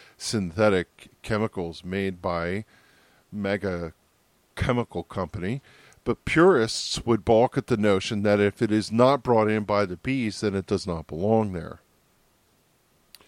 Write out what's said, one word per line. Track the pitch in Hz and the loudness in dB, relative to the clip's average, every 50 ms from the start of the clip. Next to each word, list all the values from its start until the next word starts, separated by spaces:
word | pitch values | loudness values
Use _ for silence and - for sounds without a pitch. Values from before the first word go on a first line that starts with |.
| - - _ - | -20 -20 _ -12
synthetic | - - 120 107 95 87 82 107 107 107 98 90 85 _ _ - - - _ _ | -8 -4 -2 -2 -2 -2 0 2 4 4 4 2 0 _ _ -20 -20 -20 _ _
chemicals | - - 110 104 110 107 - 98 85 85 82 - - | -6 -4 -2 -2 -2 -4 -4 -6 -8 -8 -8 -10 -10
made | 90 92 98 98 95 92 87 | -6 -4 -2 -2 -4 -6 -4
by | 90 92 87 85 85 87 92 104 110 _ _ _ _ _ _ _ _ _ _ _ _ - | -4 -4 -2 -2 -2 -4 -4 -6 -8 _ _ _ _ _ _ _ _ _ _ _ _ -12
mega | - 104 98 98 101 98 98 98 90 87 85 80 - _ _ _ _ _ _ _ _ _ _ _ - | -8 -4 -2 -2 -2 -2 -2 -4 -4 -4 -8 -10 -12 _ _ _ _ _ _ _ _ _ _ _ -6
chemical | - - 139 123 120 113 - - 87 82 | -4 -2 0 0 -2 -2 -4 -6 -8 -8
company. | - - 104 90 80 - - 85 98 127 139 _ - - - - - _ _ | -8 -6 -6 -6 -6 -6 -8 -6 -6 -6 -6 _ -16 -20 -20 -20 -20 _ _
But | - 127 113 - - | -4 -4 -4 -4 -4
purists | - - 160 170 196 180 123 110 113 - - - - - - - | -2 2 4 6 6 6 4 2 0 -2 -8 -6 -6 -8 -6 -2
would | 120 117 104 - | 0 0 0 2
balk | - 113 110 123 127 - | 4 4 4 4 2 0
at | 135 - - | -4 -2 -2
the | 123 | -2
notion | 104 104 104 98 95 - - 117 104 101 | 0 2 2 2 2 0 -4 -4 -2 2
that | 104 104 101 | 2 4 4
if | 101 101 - - | 2 2 2 0
it | 120 104 | 0 0
is | 107 107 98 - | 2 0 0 0
not | 107 117 123 131 139 127 | 4 4 6 6 4 2
brought | - 127 120 110 107 107 | 2 2 4 4 4 4
in | 107 107 | 0 -2
by | 104 98 104 101 101 | -2 0 0 0 0
the | 87 90 | 0 -4
bees, | - - 131 135 135 117 104 - - | -8 -6 -4 -4 -2 -4 -4 -4 -2
then | 107 104 95 | -2 -2 -2
it | 98 90 | -2 -2
does | - 104 90 - 92 | -2 -2 -2 -2 -4
not | 85 80 78 | -6 -6 -8
belong | - 80 80 95 107 113 110 107 101 | -8 -6 -4 0 2 2 2 2 0
there. | 92 82 80 - 82 - _ _ _ _ _ _ _ _ _ _ _ _ _ _ _ _ _ _ _ _ _ _ _ _ _ _ _ - _ | -4 -8 -10 -10 -14 -18 _ _ _ _ _ _ _ _ _ _ _ _ _ _ _ _ _ _ _ _ _ _ _ _ _ _ _ -20 _